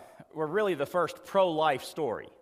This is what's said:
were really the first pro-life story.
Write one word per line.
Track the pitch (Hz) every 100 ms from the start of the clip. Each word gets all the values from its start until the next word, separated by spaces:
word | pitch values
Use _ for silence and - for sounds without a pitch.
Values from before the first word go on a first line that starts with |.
| - - -
were | 156 156
really | 185 214
the | 160 139
first | 180 165 -
pro-life | - 196 185 156 156 135
story. | - - 143 92 - -